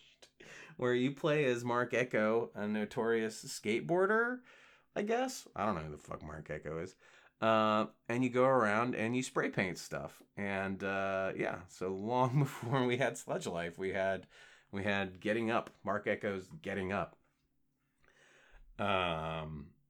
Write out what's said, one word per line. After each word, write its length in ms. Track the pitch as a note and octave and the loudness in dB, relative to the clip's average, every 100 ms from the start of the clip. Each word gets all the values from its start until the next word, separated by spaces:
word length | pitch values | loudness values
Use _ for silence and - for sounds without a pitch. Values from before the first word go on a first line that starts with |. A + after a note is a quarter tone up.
| - - - - - - - - | -20 -20 -20 -20 -20 -20 -16 -2
where 180 | B2 | 0
you 160 | B2 C3 | 2 2
play 340 | C#3 D#3 D3+ C3+ | 0 2 2 2
as 180 | A#2+ | 2
Mark 300 | A#2+ A#2+ A#2+ | 0 0 2
Echo, 560 | A#2 B2+ A2+ G#2+ A#2 A#2 | 0 2 2 4 2 0
a 140 | G#2+ G#2 | -4 -2
notorious 720 | G#2+ G#2 B2+ A2+ A2+ A2 - | -2 -2 -2 2 2 0 -6
skateboarder, 960 | D3 - G#2+ A#2 D3+ F3 F#3+ A3 A#3+ B3 - - - - _ | -10 -6 -2 0 2 2 4 2 2 -4 -10 -20 -20 -20 _
I 80 | - | -4
guess. 460 | G#3 A#3 C4 B3+ - - | 0 0 -2 -6 -10 -2
I 80 | |
don't 100 | G#2 | -2
know 80 | D#2+ | -2
who 80 | D#2 | -4
the 80 | D2 | -10
fuck 240 | - D2 | -10 -10
Mark 280 | D#2 D#2 D#2 | -10 -10 -8
Echo 280 | D2+ D2+ D#2+ | -8 -6 -6
is. 180 | F#2 - - - - - | -6 -12 -20 -20 -20 -2
Uh, 460 | A2 A2 G#2+ G#2+ G#2+ - - | 4 4 4 2 0 -6 -4
and 120 | A#2+ | 0
you 60 | B2+ | 2
go 160 | B2 | 4
around 500 | C3 B2+ G#2+ A2 B2 | 6 6 6 4 2
and 220 | - A2 B2+ | 0 0 0
you 60 | |
spray 260 | C3 - C4+ | 0 0 0
paint 300 | F#3 F#2+ D#2+ | 0 0 -2
stuff. 440 | - C#2+ D2 - - - | -6 -6 -8 -12 -14 -6
And, 480 | G2+ G2 G2 F#2 | -4 -2 -2 -2
uh, 480 | G2 G2 G2 F#2+ F#2+ | -2 -2 0 0 -2
yeah, 260 | - - - G2 | -2 -4 -4 -10
so 200 | - F#2 | -6 -4
long 500 | F#2+ G#2+ B2 B2+ C#3+ | -4 0 2 4 4
<laughs> 20 | |
before 440 | C#3 - A#2 C3+ | 0 -2 -2 2
we 140 | B2 B2 | 2 2
had 180 | A#2+ - | 0 -2
Sludge 300 | - E3+ A#2+ | -4 -4 -4
Life, 320 | E2+ E2+ E2+ | -4 -4 -4
we 140 | F#2+ | -2
had, 340 | G2 F#2+ F#2+ - - - - _ | 0 0 0 -6 -20 -20 -20 _
we 120 | G2 | -4
had 360 | G2+ G2+ F#2+ F#2 | 0 0 -2 -4
Getting 300 | G#2 A2+ A2+ | 0 0 2
Up, 200 | A#2 - - | 0 -2 -6
Mark 240 | G2 G#2 A2 | -4 -2 0
Echo's 420 | G2+ G#2+ G2 F#2 D#2+ | -2 -2 -4 -8 -10
Getting 300 | G2 G2 F#2 | -6 -2 0
Up. 240 | G2 E2 - _ _ _ _ _ _ _ _ _ _ - - - - - - | -2 -2 -8 _ _ _ _ _ _ _ _ _ _ -20 -20 -20 -20 -14 -4
Um, 880 | G2+ F#2+ F2 D#2+ D#2+ D#2+ D#2 D2+ D2+ - | 0 2 2 0 -2 -4 -6 -10 -12 -18